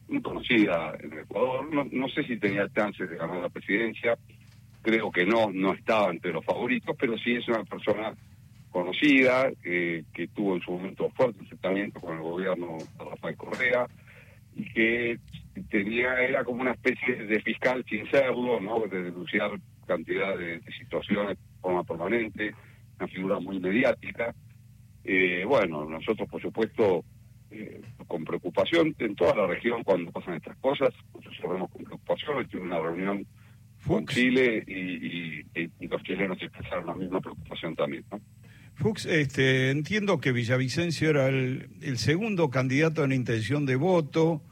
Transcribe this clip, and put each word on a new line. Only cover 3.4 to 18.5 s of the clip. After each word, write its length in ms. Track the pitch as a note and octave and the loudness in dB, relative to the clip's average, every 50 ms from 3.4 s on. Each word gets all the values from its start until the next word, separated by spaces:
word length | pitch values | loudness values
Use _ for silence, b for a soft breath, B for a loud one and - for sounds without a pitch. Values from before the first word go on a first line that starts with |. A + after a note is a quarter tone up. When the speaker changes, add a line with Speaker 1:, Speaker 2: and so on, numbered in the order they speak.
| F2 E2+ | -4 -4
Speaker 1:
presidencia, 680 | - - - - G2 G#2 A#2 A2+ G#2+ - - A#2 A#2 - - - - - - - - - - - - - | -6 -6 -2 0 0 2 0 0 -2 -2 0 0 0 0 -4 -10 -20 -20 -20 -20 -20 -20 -20 -20 -18 -4
creo 300 | - A2 A2 A2 G#2+ F#2+ | 0 2 2 2 2 0
que 140 | - F2+ F2+ | 2 2 4
no, 240 | F#2+ A2+ A#2 A2 G#2+ | 4 4 4 4 2
no 220 | F#2 F#2+ F#2+ F#2+ F2+ | 2 2 2 2 2
estaba 360 | - - - A2+ A2 G2+ F#2 | 2 2 2 4 4 4 2
entre 220 | F2 - - F2 | 2 -2 -2 -2
los 120 | E2 D#2+ - | -2 -2 0
favoritos, 520 | - F2+ F#2+ A2+ B2+ B2+ A#2 - - - | -2 0 0 0 0 0 0 -2 -4 -2
pero 200 | - C#3 A#2 A2+ G#2 | 0 0 0 0 0
sí 160 | - A#2+ A#2+ | 0 0 0
es 120 | A#2+ - - | 0 0 0
una 140 | A#2+ A2 G2+ | 0 0 -2
persona 500 | - - - - G#2+ G#2 G#2+ A2 A2 - - - - - - - - - - - - | -4 -10 -2 0 0 0 0 -2 -6 -8 -10 -16 -20 -20 -20 -20 -20 -20 -20 -12 -6
conocida, 800 | - F2+ F2+ F2 F#2 - D3+ D3+ C#3 C3 C3 B2+ B2+ B2+ C3+ C3 - - - | -4 -2 -2 -2 0 4 6 6 8 8 8 6 6 4 4 2 0 -4 -4
eh, 400 | F2 F2+ F2+ E2+ E2+ E2+ E2 D#2 - | -2 0 0 0 0 -2 -4 -8 -10
que 160 | - - E2+ - | -8 -8 -8 -6
tuvo 260 | - G#2+ G#2 G2 F#2 | -4 -2 0 0 0
en 60 | F2 | 0
su 100 | - - | -2 -4
momento 400 | F2+ F2+ F#2 F#2+ - - E2+ D#2+ | -6 -6 -6 -8 -4 -4 -4 -2
fuerte 320 | - - - - A2 - - | 2 2 2 2 2 -2 -14
acercamiento 540 | - E2+ D#2+ - F#2 F#2+ G2 G#2 - - - | -16 -10 -4 -2 0 0 0 -2 -4 -6 -10
con 160 | - E2 E2 | -8 -8 -8
el 80 | D#2+ D#2 | -6 -6
gobierno 540 | E2 E2+ F2+ F#2 F#2 F2+ F2 F2 E2+ E2 D#2+ D2+ - - | -4 -4 -2 -2 0 -2 -2 -4 -6 -8 -10 -12 -12 -14
de 80 | - C#2+ | -14 -12
Rafael 300 | - - - - E2+ - | -12 -10 -8 -8 -8 -8
Correa, 500 | - - - - - B2+ B2 B2 B2 B2 - B B B B B B B B B B - - - | -8 -8 -8 -4 -2 0 2 2 2 0 -2 B B B B B B B B B B -20 -14 -10
y 80 | - - - | -10 -10 -4
que 480 | - A#2 A2+ A#2 A#2 A#2+ A#2+ A#2 A#2 A2+ - - - - - - - G2+ F#2+ - | 0 2 2 4 2 2 0 -2 -4 -6 -10 -14 -18 -18 -18 -14 -14 -14 -6 -2
tenía, 460 | - G#2+ G2 G#2+ A2+ A#2+ B2 B2+ B2+ B2 B2+ | -2 0 0 0 0 0 0 0 2 2 2
era 200 | B2+ C3+ C3+ B2+ | 2 2 0 0
como 180 | B2+ B2 A#2 | -2 -2 -2
una 100 | B2+ B2 | -2 -2
especie 440 | A#2 - - C3 A#2+ - - B2+ B2 | -2 0 0 0 0 0 0 -2 -2
de 260 | A#2 A2 G2+ G#2+ G#2 | -2 -2 -2 -2 0
fiscal 440 | - A2+ A2 - - B2+ B2+ B2+ A#2 | 0 -2 -2 0 0 0 0 0 -2
sin 220 | - A2 G#2+ - - | -4 -6 -6 -2 2
serlo, 500 | D3 C#3 C3+ B2+ A2+ B2 B2 B2 | 4 4 4 4 2 0 0 0